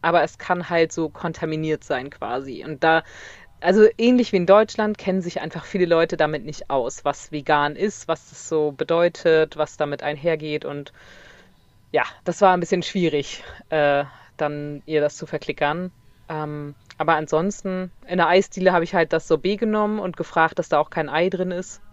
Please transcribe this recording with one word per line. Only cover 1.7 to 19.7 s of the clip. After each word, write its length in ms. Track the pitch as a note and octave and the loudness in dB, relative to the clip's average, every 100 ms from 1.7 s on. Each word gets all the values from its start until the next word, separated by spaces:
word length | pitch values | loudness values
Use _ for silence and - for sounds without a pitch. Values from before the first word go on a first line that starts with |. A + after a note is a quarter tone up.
| D3+ | -4
sein 280 | - C3 C3+ | -4 -4 -6
quasi. 540 | - G#2+ B2+ C3+ F#2+ | -10 -6 -6 -8 -12
Und 200 | C#3 D3 | -12 0
da, 180 | E3 D#3+ - - - - - - | 4 4 0 -12 -20 -20 -20 -4
also 260 | E3+ G3+ A3 A3+ | 2 6 6 6
ähnlich 340 | A#3 B3 A3+ | 4 4 4
wie 40 | F#3+ | 2
in 100 | F3 | 6
Deutschland, 520 | G3+ A3 - G#3+ G#3 | 6 6 0 -4 -2
kennen 240 | - F#3 | -2 -2
sich 180 | F3 - | -2 -6
einfach 240 | D#3 E3 | -8 -10
viele 220 | - F#3+ E3+ | -6 0 2
Leute 300 | E3 E3 E3 | 4 2 2
damit 280 | D3+ D#3 | 0 -2
nicht 260 | - - - | -8 -12 -4
aus, 340 | C#3 A#2+ - | -2 -2 -4
was 280 | C#3+ - - | -4 -6 -8
vegan 420 | D3+ C#3 D3+ D3 | -6 0 2 0
ist, 320 | D3 G3+ - - | -2 -4 -4 -6
was 240 | D#3+ - | -6 -8
das 180 | - - | -18 -4
so 240 | D#3+ D3+ | -2 0
bedeutet, 840 | C#3 D3+ E3 F3 - E3+ D#3+ D#3 D3+ | -2 0 2 2 2 2 4 2 -2
was 200 | D3+ - | -6 -4
damit 260 | D3 C#3+ | -6 -4
einhergeht. 640 | C#3+ D3 E3+ D#3 D3+ D3 | -6 -4 -4 -4 -4 -8
Und 280 | D3 C#3+ C#3 - - - - - _ _ _ _ _ | -6 -10 -12 -20 -20 -20 -20 -20 _ _ _ _ _
ja, 140 | D3 A#2+ - | -2 -2 -4
das 160 | - - | -8 2
war 120 | G3 | 4
ein 80 | F3+ | 4
bisschen 220 | F3 F3+ | 0 -2
schwierig, 580 | - F#3+ E3 D3 - - - - - | -2 -2 0 0 -4 -10 -16 -20 -4
äh, 340 | D#3 D3 C#3+ C#3+ - - - | 0 2 2 -2 -10 -16 -6
dann 460 | D3+ D3 D3 D3 - | -4 -4 -8 -10 -2
ihr 140 | D#3 | 0
das 160 | D3 - | 0 -2
zu 100 | D3+ | -8
verklickern. 640 | D3+ - C#3 D3 E3 F3+ - - _ - | -8 -6 -2 -2 -2 -6 -12 -20 _ -12
Ähm, 460 | D#3 D3+ D3 D3 C#3+ - - | -8 -8 -8 -12 -16 -12 -4
aber 160 | D#3 | 0
ansonsten, 760 | D#3 D3+ D#3 F#3+ - F#3+ F#3 F#3 - - | 0 0 -2 -2 -4 -6 -6 -8 -14 -4
in 100 | F3+ | 0
der 120 | E3 | 4
Eisdiele 440 | F#3 G3 F#3 F#3 | 4 2 0 2
habe 120 | F3+ | 2
ich 100 | E3+ | 2
halt 180 | F#3 D#3+ | 0 2
das 160 | D#3+ - | 0 0
Sorbet 320 | D3+ F3+ G#3 | 0 0 -2
genommen 380 | A3 | -2